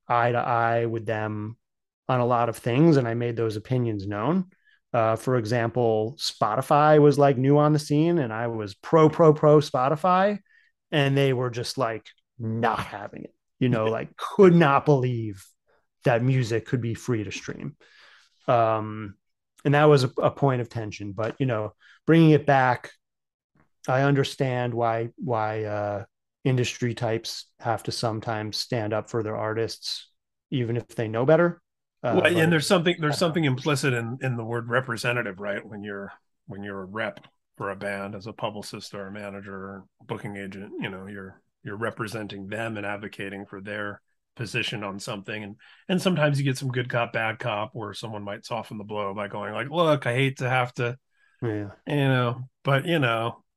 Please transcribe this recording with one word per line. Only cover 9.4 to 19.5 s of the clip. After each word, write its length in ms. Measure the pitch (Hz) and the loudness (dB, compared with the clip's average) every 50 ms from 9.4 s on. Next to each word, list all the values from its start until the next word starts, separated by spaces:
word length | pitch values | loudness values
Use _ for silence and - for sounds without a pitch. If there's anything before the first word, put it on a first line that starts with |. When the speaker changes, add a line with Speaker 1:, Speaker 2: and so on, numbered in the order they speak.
| 156 151 151 | 6 6 6
Speaker 1:
Spotify, 800 | 156 151 - - 131 127 143 156 151 - 180 180 185 196 208 208 202 - _ _ _ _ _ _ _ _ _ | 6 4 2 0 0 0 0 0 0 2 2 4 4 2 2 0 -4 -8 _ _ _ _ _ _ _ _ _
and 240 | - 147 139 139 139 | 0 2 2 4 4
they 160 | 139 139 135 127 | 4 4 2 2
were 160 | 120 127 123 | 0 -2 -4
just, 280 | 110 120 117 - - | -4 -6 -8 -6 -4
like, 280 | 135 123 113 113 107 - - - _ _ _ _ - | -2 -2 -2 -4 -8 -12 -18 -20 _ _ _ _ -8
not 400 | 113 110 110 113 117 113 110 - | -6 -4 -2 0 0 0 0 -2
having 440 | - - 107 98 107 - - - - | -4 -8 -10 -12 -14 -14 -14 -16 -16
it, 100 | - _ _ _ _ _ _ | -16 _ _ _ _ _ _
you 100 | 135 123 | 0 2
know, 160 | 120 110 110 | 2 2 0
Speaker 2:
Yeah. 60 | 110 | 0
Speaker 1:
like, 260 | 117 120 143 - - | -2 -4 -6 -10 -12
could 380 | - - - - - 196 180 170 | -12 -12 -2 6 8 8 8 10
not 300 | 170 160 139 139 139 - | 8 6 6 6 4 6
believe 580 | 151 147 131 127 127 123 117 113 107 98 95 - - _ _ _ _ _ _ _ _ _ _ - | 4 4 4 4 0 -2 -4 -4 -6 -10 -12 -18 -20 _ _ _ _ _ _ _ _ _ _ 0
that 180 | 139 120 113 123 | 2 2 4 4
music 420 | 135 131 131 120 104 117 110 - | 2 2 2 2 0 -2 -4 -2
could 160 | - 139 123 | -2 -4 -2
be 120 | 113 117 107 | -2 -4 -6
free 300 | - - - 120 107 104 | -6 -4 -4 -4 -2 -4
to 80 | - | -6
stream. 440 | - - - - - - - 143 - _ _ _ _ _ - - - _ _ _ _ _ _ | -8 -10 -10 -12 -12 -10 -12 -12 -14 _ _ _ _ _ -20 -20 -20 _ _ _ _ _ _
Um, 680 | - 123 117 113 110 110 110 107 107 107 107 107 101 - _ _ _ _ _ _ _ | 0 2 2 4 2 0 0 -4 -6 -8 -10 -10 -12 -14 _ _ _ _ _ _ _